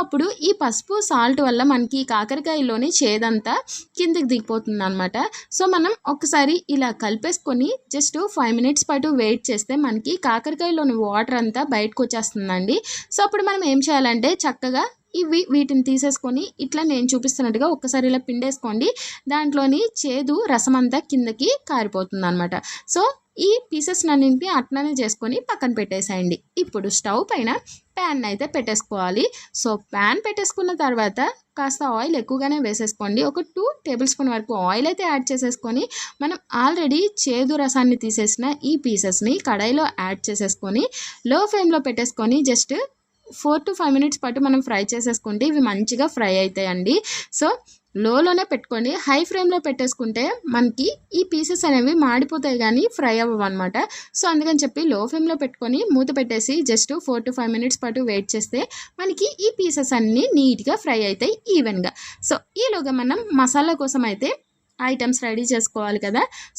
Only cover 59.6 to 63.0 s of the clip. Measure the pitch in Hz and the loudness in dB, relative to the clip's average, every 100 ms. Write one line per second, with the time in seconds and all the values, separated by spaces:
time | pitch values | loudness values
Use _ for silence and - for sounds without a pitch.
59.6 | 359 302 262 247 220 233 508 320 262 226 | 0 0 0 2 2 2 4 4 4 4
60.6 | 254 349 311 226 202 196 392 453 - 349 | 0 -2 0 0 0 0 -2 -2 2 2
61.6 | 226 190 180 - - - - 311 - 392 | 2 0 -4 -6 -14 -8 -2 -2 -2 -4
62.6 | 508 381 269 262 | -2 0 -2 0